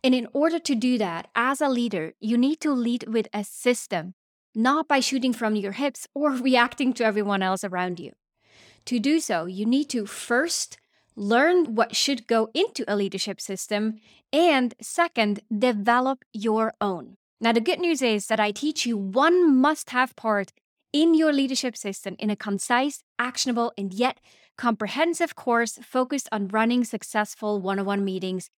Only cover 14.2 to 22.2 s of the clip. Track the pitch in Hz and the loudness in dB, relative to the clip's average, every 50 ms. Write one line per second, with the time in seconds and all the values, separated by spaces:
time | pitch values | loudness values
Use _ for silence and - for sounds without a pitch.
14.2 | _ _ - 294 349 349 294 262 254 240 - _ - - - - 339 339 _ - | _ _ 2 4 4 6 4 4 2 0 -4 _ -16 -8 0 0 0 0 _ 0
15.2 | 220 208 208 - _ _ 220 208 233 254 233 208 196 233 233 247 254 262 269 254 | 0 0 0 -2 _ _ -2 2 2 2 2 2 2 2 2 4 2 0 -2 -4
16.2 | _ _ _ 220 196 226 214 220 220 220 - _ 208 202 185 170 127 - - _ | _ _ _ -4 -2 0 2 2 0 0 -2 _ -2 -2 -2 -4 -8 -14 -20 _
17.2 | _ _ _ _ 220 226 233 233 220 339 359 - 349 349 330 262 262 240 220 208 | _ _ _ _ 0 2 2 2 2 2 0 0 2 0 0 2 2 0 0 0
18.2 | 190 - 220 220 214 208 202 208 277 311 302 - - 240 233 208 196 190 190 247 | 0 -2 0 0 0 0 0 -2 -4 -4 -2 -2 -2 -2 -2 -2 -4 -2 2 2
19.2 | 277 330 349 359 349 320 277 254 254 - 208 - - - 247 247 254 262 - - | 4 6 6 6 6 6 6 6 6 4 2 0 -6 -4 0 0 0 -2 -4 -6
20.2 | - 226 214 202 196 - _ _ _ _ _ _ _ _ - 285 311 339 330 311 | -2 0 0 0 -2 -4 _ _ _ _ _ _ _ _ 0 2 4 6 6 6
21.2 | 320 311 294 277 269 254 262 - - 254 233 - - 202 196 - - 196 185 - | 4 4 2 2 0 0 -2 -2 -4 -4 -6 -6 -8 -8 -8 -6 -8 -10 -10 -4